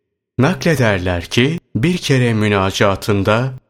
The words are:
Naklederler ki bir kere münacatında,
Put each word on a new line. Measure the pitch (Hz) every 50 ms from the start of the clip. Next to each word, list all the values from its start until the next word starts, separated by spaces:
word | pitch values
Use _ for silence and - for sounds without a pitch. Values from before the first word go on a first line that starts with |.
| _ _ _ _ _ _ - -
Naklederler | 123 151 185 185 - 180 160 127 127 110 101 92 87 92 90 87 82
ki | - - 120 123 139 165 175 _ _ -
bir | 107 120 170 180
kere | 175 - - 139 127 123 120 113
münacatında, | 107 107 107 104 98 95 98 92 - 113 101 98 92 - - 104 98 98 101 107 113 127 135 127 131 _ _